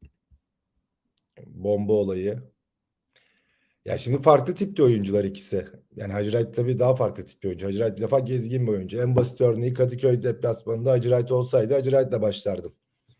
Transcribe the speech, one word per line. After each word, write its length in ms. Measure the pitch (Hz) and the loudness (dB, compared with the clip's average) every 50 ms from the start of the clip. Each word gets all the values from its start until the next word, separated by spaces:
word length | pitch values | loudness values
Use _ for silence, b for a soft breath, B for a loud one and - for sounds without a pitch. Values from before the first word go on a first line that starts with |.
| - - _ _ _ _ _ _ _ _ _ _ _ _ _ _ _ _ _ _ _ _ _ _ _ _ _ - - | -20 -20 _ _ _ _ _ _ _ _ _ _ _ _ _ _ _ _ _ _ _ _ _ _ _ _ _ -20 -20
bomba 480 | - - 85 92 101 104 104 104 101 107 | -20 -14 -6 -2 0 0 0 2 2 2
olayı. 600 | 104 101 95 95 92 92 101 110 123 - - _ _ _ _ _ _ _ _ _ _ _ _ _ _ _ _ _ _ _ _ _ _ _ _ _ _ - | 2 2 2 -2 -2 -2 -4 -4 -6 -10 -16 _ _ _ _ _ _ _ _ _ _ _ _ _ _ _ _ _ _ _ _ _ _ _ _ _ _ -10
Ya 120 | - 95 - | -8 -8 -6
şimdi 240 | - 120 131 143 | -4 -2 -2 2
farklı 340 | - 156 147 135 127 180 180 | 6 6 6 6 6 0 -4
tipte 280 | - - - - - 147 | -4 -4 -4 0 4 4
oyuncular 400 | 123 117 104 101 98 98 104 101 | 4 4 4 2 0 0 0 0
ikisi. 440 | 98 98 - - - 104 95 87 - - - _ _ - | 0 -4 -8 -8 -6 -4 -6 -6 -6 -12 -20 _ _ -16
Yani 180 | - 104 98 98 | -12 -10 -6 -4
Hacı 180 | 104 104 104 | -4 -2 0
Wright 240 | 107 117 113 - - | 0 0 -2 -2 -2
tabii 240 | - 120 123 127 101 | -4 -2 -2 0 2
daha 160 | 123 127 131 | 2 2 2
farklı 300 | 127 117 104 101 - 90 | 2 0 -2 -2 -6 -14
tip 180 | - - _ - | -16 -14 _ -6
bir 40 | 98 | -6
oyuncu. 200 | 90 85 95 98 | -6 -6 -6 -4
Hacı 100 | 98 101 | -2 -2
Wright 200 | 117 110 98 98 | -2 -2 -2 -4
bir 60 | 110 | -4
defa 160 | 113 135 135 | 0 0 0
gezgin 480 | 127 123 131 123 110 113 127 131 123 113 | 0 0 -4 -4 -4 -4 -4 -2 -2 -2
bir 40 | |
oyuncu. 300 | 107 95 92 92 104 120 | -2 -2 -4 -6 -6 -4
En 140 | 123 123 127 | -2 0 2
basit 260 | 123 120 123 - - | 2 2 0 0 2
örneği 320 | 127 120 113 110 120 127 123 | 2 2 2 2 -2 -2 0
Kadıköy 500 | 127 127 123 123 - - 131 123 120 - | 0 0 0 0 0 2 2 2 2 0
deplasmanında 680 | 123 113 - - 120 113 - - 110 113 113 120 131 | -2 -4 -2 -2 -2 -2 -4 -4 -6 -6 -2 0 2
Hacı 180 | 131 123 120 120 | 2 2 2 2
Wright 220 | 123 120 120 123 | 2 2 2 2
olsaydı 420 | 131 127 123 127 - 127 110 113 139 | 0 0 0 2 2 2 2 2 0
Hacı 160 | 139 127 131 | 0 0 2
Wright'la 320 | 135 135 131 110 110 110 | 2 2 2 2 0 0
başlardım. 540 | 104 107 95 - - 104 95 90 85 82 - _ _ _ _ _ _ _ _ | 0 0 -2 -2 -4 -4 -4 -4 -6 -12 -16 _ _ _ _ _ _ _ _